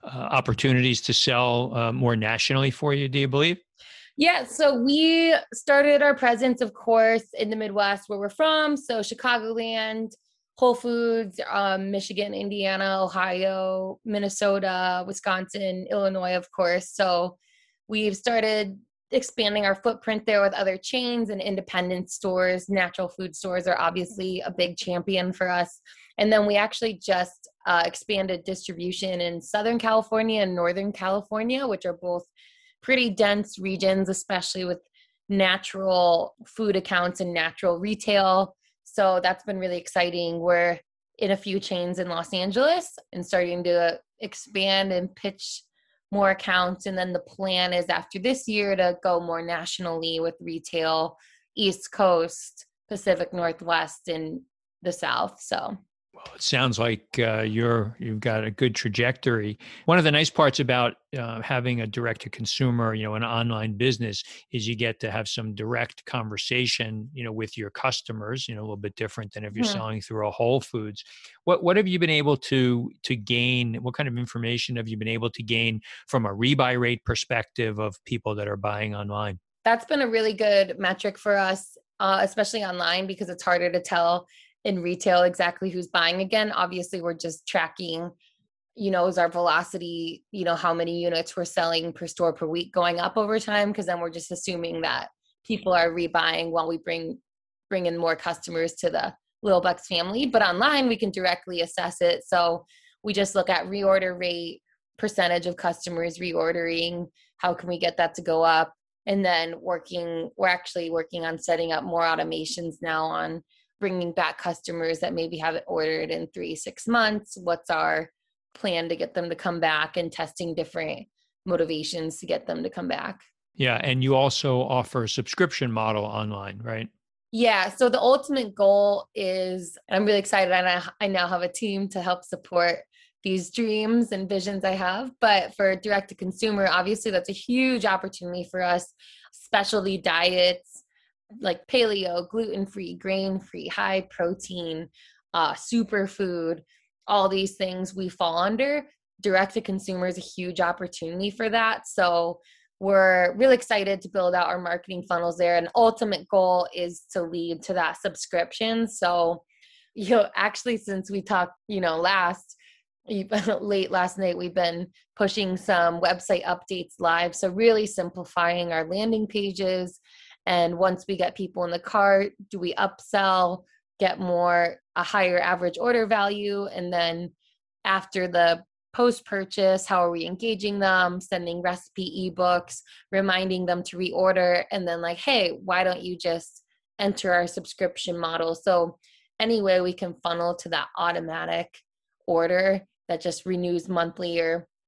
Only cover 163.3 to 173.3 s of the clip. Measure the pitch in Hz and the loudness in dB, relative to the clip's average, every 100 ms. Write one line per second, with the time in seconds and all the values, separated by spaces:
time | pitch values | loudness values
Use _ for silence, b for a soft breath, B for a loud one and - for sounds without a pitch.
163.3 | 208 202 208 202 196 190 185 180 190 190 | -2 0 -2 0 0 2 0 0 0 -2
164.3 | 175 180 180 170 170 180 b _ - 196 | -2 -2 0 0 -2 -10 b _ 0 0
165.3 | 214 190 185 - 180 170 170 175 180 - | 2 -2 -2 2 4 4 2 0 0 0
166.3 | 185 - 180 - 185 170 - 170 170 175 | 0 0 -6 -6 -10 -10 -2 0 2 0
167.3 | 160 190 185 226 220 208 202 180 180 180 | -2 -4 4 6 6 2 -4 -6 -8 -6
168.3 | - 170 175 170 165 160 185 220 220 208 | 0 2 2 -2 -2 -2 -2 0 0 0
169.3 | 208 202 185 190 185 180 - B B B | -2 -4 -2 -2 0 -4 -10 B B B
170.3 | B - 175 170 170 190 185 - 185 180 | B 0 2 2 2 2 2 -4 -2 -2
171.3 | - 185 185 175 170 - 214 202 196 202 | -2 -8 -4 -4 -4 -2 4 6 6 4
172.3 | _ 202 196 175 - 196 - - 202 196 | _ -14 -8 -6 0 -2 -2 -2 2 4